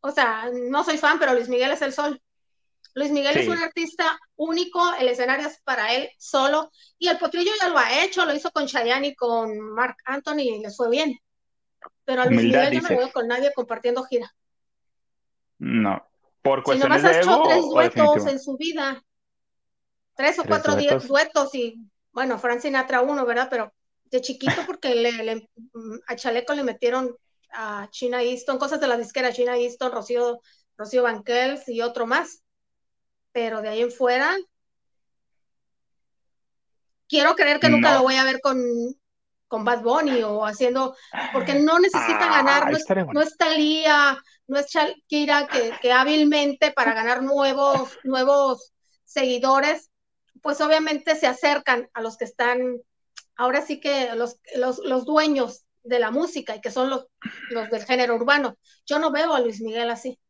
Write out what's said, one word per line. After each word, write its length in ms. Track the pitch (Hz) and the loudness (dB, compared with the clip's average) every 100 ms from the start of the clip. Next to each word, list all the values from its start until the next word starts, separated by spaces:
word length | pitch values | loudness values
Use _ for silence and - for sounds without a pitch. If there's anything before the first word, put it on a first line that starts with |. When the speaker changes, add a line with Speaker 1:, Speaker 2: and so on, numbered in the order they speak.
Speaker 1:
O 100 | 277 | -4
sea, 380 | 285 247 220 233 | 0 0 -2 -6
no 300 | 247 247 277 | -6 -4 -2
soy 140 | 339 302 | -2 0
fan, 220 | 294 320 | 2 2
pero 140 | 294 | 2
Luis 160 | 247 233 | 0 0
Miguel 220 | 247 262 | -2 0
es 100 | 330 | -2
el 120 | 277 | -4
sol. 280 | 262 294 269 _ _ _ _ _ _ _ - | -4 -4 -4 _ _ _ _ _ _ _ -6
Luis 160 | 285 | -2
Miguel 260 | 294 277 302 | 0 0 0
es 80 | - | 0
Speaker 2:
Sí. 40 | |
Speaker 1:
un 100 | 339 | -2
artista 600 | 330 339 330 - 320 320 _ _ | -4 -6 -8 -2 -4 -4 _ _
único, 560 | 320 330 359 359 339 - | -4 -4 -4 0 0 0
el 140 | 254 | -2
escenario 380 | 247 247 277 294 | 0 -2 -2 -4
es 140 | - | -10
para 300 | - 247 214 247 | -6 -4 -2 -2
él 140 | - _ | -4 _
solo. 520 | - 277 269 302 311 _ - _ | -4 0 2 0 -4 _ -20 _
Y 100 | 349 | -2
El 80 | - | 0
Potrillo 320 | 339 339 349 427 | -2 -2 -2 0
ya 80 | 359 | 2
lo 80 | 330 | 2
ha 240 | 226 269 | 2 2
hecho, 220 | 381 381 349 | 0 0 0
lo 100 | 294 | 0
hizo 160 | 330 | -4
con 160 | - 277 | -4 -2
Chayanne 420 | 269 233 262 277 | -2 0 0 -2
y 60 | 269 | -4
con 440 | 247 233 220 214 | -2 0 -2 -6
Marc 400 | 214 220 262 - - | -8 -4 -4 -4 -8
Anthony 340 | 277 294 302 | -8 -4 -4
y 180 | 262 214 | -2 -4
les 160 | 214 - | -10 -6
fue 120 | 240 | -2
bien. 280 | 254 311 233 _ _ _ _ _ _ - _ - | 0 0 -4 _ _ _ _ _ _ -20 _ -6
Pero 180 | 254 | 0
a 40 | 254 | 4
Luis 160 | 233 | 4
Speaker 2:
Humildad, 260 | 226 - 277 | 6 4 4
Speaker 1:
Miguel 40 | |
yo 80 | 254 | 2
no 80 | 339 | 0
lo 60 | 247 | 0
Speaker 2:
dices. 20 | |
Speaker 1:
veo 140 | 254 | 0
con 140 | - 233 | -2 -2
nadie 260 | 247 277 285 | 0 0 -2
compartiendo 480 | 240 226 240 247 262 | -6 -4 -2 -4 -2
gira. 280 | 240 233 _ _ _ _ _ _ _ _ _ _ _ _ _ | -6 -6 _ _ _ _ _ _ _ _ _ _ _ _ _
Speaker 2:
No. 440 | - 117 104 95 _ _ _ _ | -2 0 0 -2 _ _ _ _
¿Por 220 | 139 135 | 0 0
Speaker 1:
Si 0 | |
Speaker 2:
cuestiones 140 | - 262 | 2 2
Speaker 1:
nomás 260 | 269 302 | 4 4
Speaker 2:
de 60 | - | 6
Speaker 1:
ha 20 | |
hecho 200 | 320 180 | 4 6
Speaker 2:
ego 80 | - | 4
Speaker 1:
tres 240 | 320 330 311 | 6 4 4
Speaker 2:
o 0 | |
Speaker 1:
duetos 200 | - - | 4 2
Speaker 2:
definitivo? 340 | - 302 302 302 | 6 6 6 2
Speaker 1:
en 120 | 269 | -4
su 180 | 269 262 | -6 -6
vida. 460 | 320 311 277 254 _ _ _ _ _ _ _ _ _ _ _ - | -6 -4 -4 -6 _ _ _ _ _ _ _ _ _ _ _ -2
Tres 240 | 285 359 | -2 0
o 40 | |
Speaker 2:
¿Tres 40 | 320 | 0
Speaker 1:
cuatro 280 | 320 302 294 | 0 2 2
di-, 120 | 285 | 2
Speaker 2:
duetos? 200 | 277 254 | 2 2
Speaker 1:
duetos 460 | 277 320 311 277 277 | 0 2 0 -2 -2
y, 200 | 233 226 220 _ _ | -6 -6 -20 _ _
bueno, 280 | - 262 220 | -6 -4 -2
Frank 200 | 247 240 | -2 -2
Sinatra 420 | 294 269 262 254 | -2 -2 0 0
uno, 240 | 262 285 247 | 2 0 0
¿verdad? 220 | 233 262 | 0 -2
Pero 240 | 240 214 _ _ _ _ | -4 -6 _ _ _ _
de 160 | 254 | -4
chiquito 440 | 247 254 269 - 339 | -4 -4 -2 -2 -4
porque 300 | 294 277 240 | -6 -2 0
le, 160 | 233 233 | 0 -2
le, 120 | 220 220 214 _ 233 | -6 -8 -10 _ -20
mm, 240 | 233 226 226 - | -18 -16 -16 -12
a 80 | 240 | -8
Chaleco 380 | 262 233 240 | -4 -4 -2
le 100 | 294 | -4
metieron 520 | 262 208 240 247 254 240 _ _ _ | -4 -2 -2 -2 -4 -8 _ _ _
a 340 | 226 220 208 202 | -14 -10 -10 -12
China 300 | - 247 247 | -8 -4 -2
Easton, 340 | 240 247 269 262 | -2 -2 -4 -4
cosas 240 | 277 302 | -2 -2
de 60 | 277 | 0
la 100 | 233 | -2
disquera, 340 | 220 - 247 | -2 -2 -2
China 240 | 240 247 247 | 0 -2 0
Easton, 340 | 240 240 254 | -2 -4 -6
Rocío, 500 | 240 202 240 240 240 _ _ _ _ | -6 -4 -2 -2 -4 _ _ _ _
Rocío 260 | 208 254 | -2 0
Banquels 640 | 247 220 208 240 262 285 269 | 2 -2 -2 0 0 -4 -8
y 120 | 233 | -6
otro 240 | 233 240 226 | -6 -4 -2
más. 360 | 269 339 - _ _ _ _ _ _ _ _ _ | -2 -2 -12 _ _ _ _ _ _ _ _ _
Pero 300 | 247 226 220 | -6 -4 -6
de 80 | 214 | -6
ahí 120 | 214 | -4
en 100 | 240 | -4
fuera, 440 | 240 247 247 294 392 359 _ _ _ _ _ _ _ _ _ _ _ _ _ _ _ _ _ _ _ _ _ _ _ _ _ _ | -2 0 2 0 -2 -6 _ _ _ _ _ _ _ _ _ _ _ _ _ _ _ _ _ _ _ _ _ _ _ _ _ _
quiero 280 | 294 294 370 | 0 0 2
creer 240 | 294 294 | 2 4
que 100 | - | 4
nunca 220 | 233 233 | 6 6
Speaker 2:
No. 60 | 277 | 4
Speaker 1:
lo 60 | |
voy 120 | 262 262 | 4 2
a 80 | |
ver 160 | 262 254 | 0 0
con, 160 | 277 262 247 233 240 269 _ _ _ _ _ | -2 -2 -2 -2 -6 -10 _ _ _ _ _
con 160 | 220 220 | -4 -2
Bad 160 | 240 | 0
Bunny 380 | 226 277 302 254 | 0 0 2 0
o 220 | 214 208 214 | -2 -2 -4
haciendo, 500 | 214 247 254 262 262 - - - | 0 0 0 -4 -6 -14 -10 -6
porque 240 | 262 262 277 | -4 0 2
no 240 | 302 339 | 4 6
necesita 500 | 370 - 339 320 - | 4 4 0 2 4
Speaker 2:
Ah, 0 | |
Speaker 1:
ganar, 380 | 302 269 285 285 | 4 4 4 2
no 100 | - | -2
es, 60 | |
Speaker 2:
estaría 200 | - 190 170 | 0 0 0
bueno. 140 | 294 | 0
Speaker 1:
no 20 | |
es 160 | 311 - | 0 0
Thalía, 800 | 330 311 302 311 311 294 285 269 _ _ _ | 0 2 2 2 4 4 4 2 _ _ _
no 120 | 277 | -4
es 80 | 285 | -2
Shakira, 760 | 330 294 - _ 302 285 285 - | 0 0 -2 _ -2 2 2 2
que, 300 | 269 233 - | -2 -2 0
que 100 | 247 | 4
hábilmente 800 | 247 269 302 294 294 285 269 302 | 4 4 4 4 4 0 2 0
para 220 | 294 233 | 2 0
ganar 300 | 220 226 247 | 0 0 -2
nuevos, 760 | 269 277 277 269 277 269 254 - | 0 2 2 2 2 2 -2 -8
nuevos 680 | 262 262 262 285 277 254 - _ _ _ _ | -4 0 4 4 2 -2 -8 _ _ _ _
seguidores, 840 | 285 262 247 262 269 294 311 _ _ _ _ _ _ | -2 -2 0 2 2 2 -2 _ _ _ _ _ _
pues 200 | - 294 | -6 -2
obviamente 540 | 302 311 311 302 - 311 | 2 2 2 -4 -2 0
se 120 | 277 | 0
acercan 600 | 254 302 285 285 247 - | 0 0 0 0 -2 -2
a 80 | 240 | -8
los 160 | 226 220 | -10 -8
que 80 | 240 | -12
están, 520 | - 240 247 254 240 - _ _ - _ - | -2 0 0 -2 -6 -14 _ _ -20 _ -2
ahora 260 | 247 269 | 0 0
sí 180 | - 285 | -2 -8
que 340 | 285 277 247 226 | -2 -2 -2 -4
los, 240 | 240 240 - 262 | -6 -8 -10 -4
los, 240 | 254 254 | -2 -2
los 260 | 330 254 240 | -2 -2 0
dueños 600 | 302 302 277 233 - _ _ | 0 2 0 -2 -6 _ _
de 160 | 240 240 | -4 0
la 120 | 220 | 0
música 440 | 247 339 294 240 220 | 0 -2 -6 -10 -10
y 60 | |
que 100 | 214 | -8
son 180 | 214 254 | -2 -2
los, 180 | 269 - _ - - - | -2 -8 _ -16 -16 -8
los 200 | 233 214 | -8 -4
del 160 | 220 208 | -6 -2
género 300 | 254 247 233 | 0 2 0
urbano. 420 | 240 - 254 202 _ _ - | 0 0 0 -6 _ _ -4
Yo 140 | 294 | -2
no 120 | 320 | 0
veo 220 | 277 330 | 0 0
a 60 | 285 | 0
Luis 220 | 240 208 | 0 -4
Miguel 280 | 226 220 233 | -8 -6 -4
así. 300 | 233 254 254 _ | -6 -10 -14 _